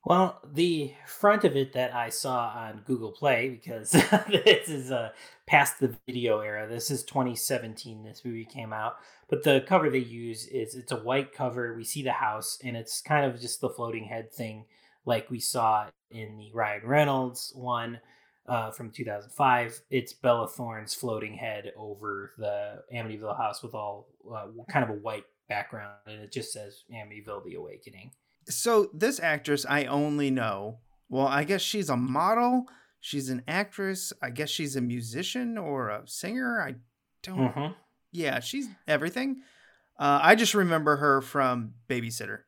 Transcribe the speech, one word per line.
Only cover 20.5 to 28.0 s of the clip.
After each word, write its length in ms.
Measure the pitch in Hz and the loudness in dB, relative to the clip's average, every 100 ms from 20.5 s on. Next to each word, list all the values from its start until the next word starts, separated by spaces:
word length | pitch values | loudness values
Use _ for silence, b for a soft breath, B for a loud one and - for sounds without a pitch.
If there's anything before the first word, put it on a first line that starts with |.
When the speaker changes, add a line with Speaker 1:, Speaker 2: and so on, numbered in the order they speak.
| - 117 110 107 - | -6 -8 -8 -8 -6
Speaker 1:
floating 400 | 123 110 107 101 | -4 -4 -6 -8
head 380 | 110 104 101 107 | -8 -8 -10 -14
over 540 | 107 101 107 101 101 - | -14 -8 -6 -8 -10 -6
the 420 | 107 101 104 104 - | -4 -4 -6 -10 -10
Amityville 460 | 120 113 107 107 101 | -8 -8 -8 -6 -2
house 240 | 110 104 | -2 -4
with 140 | 117 110 | -10 -8
all, 320 | 104 101 - _ - | -8 -10 -16 _ -14
uh, 140 | 113 101 113 117 | -12 -12 -16 -2
kind 160 | 147 | 0
of 60 | 117 | 0
a 100 | 104 | -4
white 260 | 110 107 - _ _ | -6 -8 -12 _ _
background, 460 | 104 - 110 104 101 107 | -6 -6 -12 -14 -16 -18
and 140 | 107 | -16
it 80 | 104 | -10
just 200 | 127 110 | -8 -8
says 340 | 110 104 - _ | -10 -14 -18 _
Amityville: 520 | 113 104 107 104 101 92 | -16 -16 -16 -12 -12 -10
The 80 | |
Awakening. 580 | 87 - - - 95 | -12 -12 -16 -20 -20